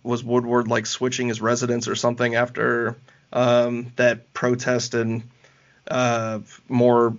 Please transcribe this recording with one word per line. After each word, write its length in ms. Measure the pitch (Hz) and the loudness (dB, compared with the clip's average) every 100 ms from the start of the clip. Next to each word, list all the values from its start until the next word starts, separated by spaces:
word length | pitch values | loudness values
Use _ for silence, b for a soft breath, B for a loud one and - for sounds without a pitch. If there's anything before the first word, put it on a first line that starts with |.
was 200 | 117 120 | -6 -4
Woodward, 440 | 120 123 120 123 113 | 0 0 2 0 2
like, 180 | 120 | -2
switching 420 | 110 - 127 127 120 | -2 -4 -4 -2 -4
his 120 | 110 | -2
residence 460 | 113 120 120 117 110 | 0 0 0 -2 -2
or 80 | |
something 400 | 98 123 117 120 | -2 -2 0 0
after, 600 | 117 120 - 120 120 117 120 b b b | 0 -2 -2 0 0 -2 -6 b b b
um, 640 | 123 123 120 120 120 120 | 0 2 4 2 -2 -6
that 380 | 123 123 113 _ | 0 2 2 _
protest 640 | - 123 123 127 123 - | -4 -2 0 0 -2 -2
and, 280 | 120 113 113 - b b b b b - | -2 -2 -4 -8 b b b b b -6
uh, 500 | 131 123 117 113 107 - - - | 0 0 0 -4 -8 -10 -18 -2
more 480 | 123 123 120 117 | 2 6 6 4